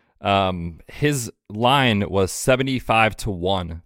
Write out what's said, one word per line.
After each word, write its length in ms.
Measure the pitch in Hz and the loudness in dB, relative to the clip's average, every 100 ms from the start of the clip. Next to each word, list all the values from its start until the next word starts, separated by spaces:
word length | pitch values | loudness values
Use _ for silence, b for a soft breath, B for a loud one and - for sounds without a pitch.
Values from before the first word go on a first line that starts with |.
| _ _ | _ _
um, 580 | 101 98 95 92 85 80 - | 0 2 2 -2 -8 -12 -18
his 420 | - 147 143 113 - - | -4 -2 -2 -6 -14 -14
line 600 | 104 120 139 127 104 101 | -2 2 4 4 2 0
was 220 | 98 95 | 0 0
seventy-five 840 | - - 127 135 127 - 113 110 - | 0 0 2 0 -4 0 2 2 0
to 120 | 117 | -6
one 520 | 90 90 98 85 82 | -4 -2 -2 -4 -10